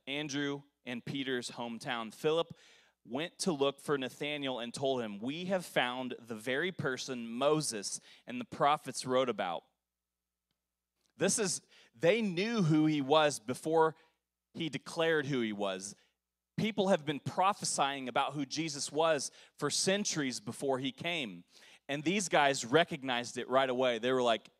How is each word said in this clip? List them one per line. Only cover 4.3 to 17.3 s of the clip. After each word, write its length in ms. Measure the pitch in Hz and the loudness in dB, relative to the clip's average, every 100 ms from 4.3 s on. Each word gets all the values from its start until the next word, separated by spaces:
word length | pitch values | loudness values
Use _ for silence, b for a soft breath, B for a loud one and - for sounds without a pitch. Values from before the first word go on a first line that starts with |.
| 147 139 123 | -4 -4 -4
and 160 | 120 | -6
told 280 | - 135 131 | -4 -2 0
him, 180 | 113 101 | -2 -6
"We 260 | 120 160 180 | -6 -6 -2
have 220 | 190 165 | -4 -2
found 480 | 156 123 127 127 - | 0 0 0 -6 -8
the 140 | 113 | -10
very 380 | 110 117 131 180 | -8 -4 -2 -2
person 560 | 180 143 127 - 123 117 | -2 -4 -4 -6 -6 -6
Moses 720 | 117 143 156 143 110 95 - B B B | 0 2 2 0 -6 -6 -10 B B B
and 160 | 123 | -10
the 40 | 120 | -8
prophets 600 | - 143 151 - - 135 | 0 2 2 -2 -8 0
wrote 240 | 127 131 | 2 2
about." 320 | 104 95 82 - _ _ _ _ _ _ _ _ _ _ _ _ _ _ - | 0 -2 -4 -10 _ _ _ _ _ _ _ _ _ _ _ _ _ _ -2
This 220 | 190 247 | 0 2
is, 240 | 196 - - b b - | 0 -4 -10 b b 0
they 280 | 165 220 | 2 4
knew 400 | 214 170 214 233 | 2 0 0 2
who 240 | 160 156 156 | 4 4 4
he 140 | 151 | 2
was 380 | 135 156 147 135 | 4 4 4 2
before 540 | - 123 160 160 160 151 b b _ _ _ - | -6 -6 0 4 4 2 b b _ _ _ -6
he 120 | 160 | -4
declared 600 | 131 - 165 165 156 139 | -6 -6 -2 2 2 2
who 140 | 135 | 0
he 120 | 110 | 0
was. 420 | 101 101 95 98 - b b _ _ _ - | 0 -2 -4 -8 -16 b b _ _ _ -4
People 320 | 214 214 190 | -2 2 2
have 160 | 175 147 | 2 0
been 160 | 147 | -6
prophesying 880 | - | -4